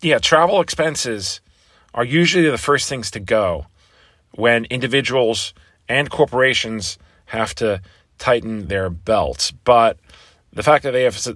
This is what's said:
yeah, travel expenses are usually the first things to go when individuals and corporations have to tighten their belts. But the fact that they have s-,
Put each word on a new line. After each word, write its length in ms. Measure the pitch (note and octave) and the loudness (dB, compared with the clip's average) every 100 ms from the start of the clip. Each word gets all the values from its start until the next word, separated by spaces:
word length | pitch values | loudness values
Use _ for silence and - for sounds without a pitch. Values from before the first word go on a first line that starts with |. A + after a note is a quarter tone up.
yeah, 160 | E3 B2+ | 0 0
travel 420 | - D#3+ E3+ G3+ | 4 4 6 2
expenses 800 | E3 - D#3+ D3 B2 G#2+ F#2+ - _ _ _ _ _ | 0 -2 -2 -2 -6 -6 -8 -12 _ _ _ _ _
are 100 | A#2+ | -6
usually 460 | A#2+ D#3 E3+ F#3 D#3 | 0 2 2 2 2
the 80 | A#2+ | 0
first 300 | - C#3+ - | 0 0 0
things 220 | C3 G#2+ | -8 -8
to 80 | A2+ | -10
go 460 | G2 A2 F#2+ D#2+ - _ _ _ _ _ _ | -2 0 0 -2 -8 _ _ _ _ _ _
when 340 | - A#2 A#2 A2+ | -2 2 2 0
individuals 880 | B2+ B2+ C#3 C3+ C3 A2+ G#2 - - _ _ - | -4 -2 -2 0 0 0 0 -6 -12 _ _ -2
and 220 | B2+ C#3+ | -2 0
corporations 880 | - C#3+ B2 C3 A#2+ A#2 A2 F#2+ - _ _ - | 0 0 2 2 0 -4 -8 -10 -12 _ _ -10
have 280 | A2 G#2+ | -6 -6
to 260 | - A2+ F#2+ F#2+ _ _ - | -2 -2 -2 -8 _ _ -4
tighten 480 | - A#2+ A2 G#2+ F2+ | 0 0 0 -8 -6
their 240 | G2 F#2+ | -4 -4
belts. 640 | E2+ - G#2+ D2 B1 - | -6 -2 0 0 -4 -6
But 460 | - - A#2+ A2+ - _ - _ _ _ | -2 4 4 4 0 _ -20 _ _ _
the 120 | - | -2
fact 180 | D3 D3 | 2 2
that 80 | C#3+ | 2
they 140 | B2+ | 0
have 100 | B2+ | 0
s-, 160 | - B2 | 0 -8